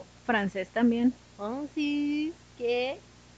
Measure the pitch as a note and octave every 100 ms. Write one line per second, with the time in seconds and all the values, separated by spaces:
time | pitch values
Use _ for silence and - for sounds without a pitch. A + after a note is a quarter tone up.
0 | C#5 - - A3+ G3 F#3+ F#3+ A3 A#3+ A#3
1 | B3 B3 - - G3+ B3+ D4 - D4 D4
2 | D4 D4 D#4 E4+ - - A#3+ A#3+ B3+ C4
3 | - - -